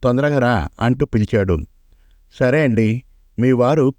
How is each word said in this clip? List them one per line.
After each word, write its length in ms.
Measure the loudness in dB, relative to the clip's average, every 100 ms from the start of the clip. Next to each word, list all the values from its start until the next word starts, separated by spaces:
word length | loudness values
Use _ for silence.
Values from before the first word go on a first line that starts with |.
తొందరగా 340 | -2 0 0 0
రా" 300 | 0 0 -4 -4
అంటూ 260 | -2 -2 -2
పిలిచాడు. 520 | -2 0 0 0 -2 -6 _ _ _ _ _ _ -4
"సరే 240 | -2 0
అండి, 400 | 0 0 0 -2 -8 _ _ -2
మీ 140 | 0
వారు 420 | 2 2 2 0